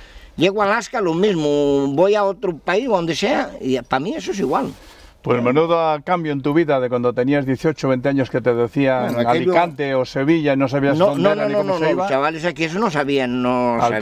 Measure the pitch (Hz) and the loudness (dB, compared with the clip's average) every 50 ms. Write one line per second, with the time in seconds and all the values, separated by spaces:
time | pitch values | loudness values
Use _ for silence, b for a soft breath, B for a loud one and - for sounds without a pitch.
0 | B B B B B B - - 143 190 196 214 208 196 208 233 214 - - 240 | B B B B B B -4 0 0 0 2 2 2 2 0 0 -2 -4 -4 -2
1 | 202 170 160 165 196 214 196 165 151 147 143 143 143 143 143 139 139 139 139 143 | -2 0 0 2 2 2 2 2 0 2 2 2 2 2 2 2 0 0 2 2
2 | 180 202 208 208 202 196 196 185 202 185 170 135 - - 175 208 262 269 214 180 | 2 4 4 2 0 0 -2 -4 -4 -6 -6 -6 -4 -2 -2 -2 0 0 0 0
3 | 170 165 160 - 196 208 294 - 269 - - - - 131 127 131 135 - 131 131 | 0 -2 -2 -2 -2 0 0 -2 -2 -4 -8 -8 -4 -2 -2 -2 -2 -2 -4 -4
4 | 143 196 302 320 185 359 359 196 180 127 151 254 269 165 - B B B B B | -2 -4 -6 -6 -6 -6 -6 -4 -2 -2 -2 -2 -2 -4 -8 B B B B B
5 | B B B _ - - 120 123 117 123 127 151 165 165 170 165 165 160 156 147 | B B B _ -4 -2 -2 0 0 2 2 2 2 2 2 2 2 0 -2 -2
6 | 139 - 180 175 165 156 147 139 131 147 143 165 170 151 143 131 127 123 123 123 | -2 -2 -2 -2 -2 -4 -4 -2 -2 0 2 2 2 2 2 0 0 0 0 0
7 | 120 123 117 123 123 135 147 143 135 131 131 120 - 160 151 - - 135 131 127 | 0 0 0 0 0 2 0 0 0 0 -2 0 0 -2 -2 0 0 0 0 0
8 | 123 143 139 139 127 - - 131 110 123 120 117 120 113 - 143 139 131 131 127 | 0 0 0 0 0 -2 -2 -2 0 0 2 2 0 0 0 0 0 2 2 0
9 | 123 123 120 120 120 117 120 165 170 180 180 170 175 175 147 131 147 139 135 131 | 0 -2 -2 0 0 2 2 2 2 2 2 2 2 0 -2 -4 -4 -2 0 0
10 | 127 - - 143 135 147 165 165 151 147 135 135 139 127 131 143 139 139 139 151 | -2 -2 -2 -2 0 2 2 2 2 2 2 2 0 0 0 0 2 2 2 4
11 | 180 - 143 139 185 202 208 - - - - - 202 196 190 175 160 156 147 - | 2 2 2 2 2 2 2 0 0 0 0 0 0 0 0 0 0 0 0 0
12 | - 202 135 135 143 151 165 160 151 175 151 139 165 160 160 190 233 220 147 143 | 0 0 0 0 0 0 -2 -2 -4 -4 -4 -2 -4 -4 -2 -2 -2 0 0 -2
13 | 143 135 143 135 131 123 123 127 123 123 127 123 123 123 120 117 117 120 113 110 | 0 0 0 0 0 0 -2 0 0 0 0 0 0 0 0 0 0 0 2 2